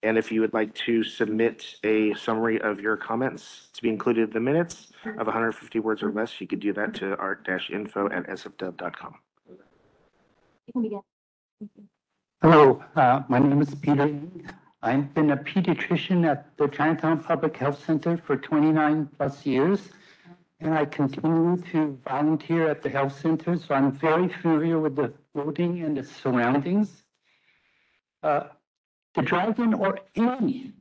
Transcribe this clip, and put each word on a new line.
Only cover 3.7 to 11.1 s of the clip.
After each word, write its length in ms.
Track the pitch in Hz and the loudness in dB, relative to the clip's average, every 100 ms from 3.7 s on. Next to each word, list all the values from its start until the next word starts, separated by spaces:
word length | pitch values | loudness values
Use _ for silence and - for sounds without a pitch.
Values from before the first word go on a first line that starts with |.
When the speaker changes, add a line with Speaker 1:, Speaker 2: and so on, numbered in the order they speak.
Speaker 1:
to 80 | - | -6
be 80 | 117 | -4
included 380 | 107 123 117 110 | -2 0 0 0
in 60 | |
the 60 | 110 | -2
minutes 520 | 123 156 170 - - - 110 110 | 0 0 0 -6 -20 -16 -12 -6
of 100 | 110 | -2
a 40 | |
hundred 220 | 113 113 | 0 -2
fifty 260 | 110 - 113 | -4 -6 -4
words 240 | 110 107 | -2 -2
or 80 | 110 | -4
less, 300 | 107 113 - | -4 -6 -8
you 60 | 92 | -8
could 120 | 90 | -6
do 140 | 104 | -4
that 200 | 95 107 113 | -4 -6 -6
to 200 | 98 98 | -6 -4
art 280 | 98 98 - | -6 -6 -6
dash 240 | 92 - | -6 -4
info 400 | 101 104 - 101 | -8 -8 -4 -2
at 180 | 92 - | -4 -8
S 160 | 95 - | -12 -12
F 120 | - | -10
W 180 | 92 87 | -10 -8
dot 200 | 87 - | -12 -12
com. 180 | 82 82 _ _ _ | -18 -20 _ _ _
Speaker 2:
You 1300 | - _ _ _ _ _ _ _ _ _ _ - | -20 _ _ _ _ _ _ _ _ _ _ -10
can 80 | 247 | -4
begin. 200 | 220 202 - | -4 -4 -12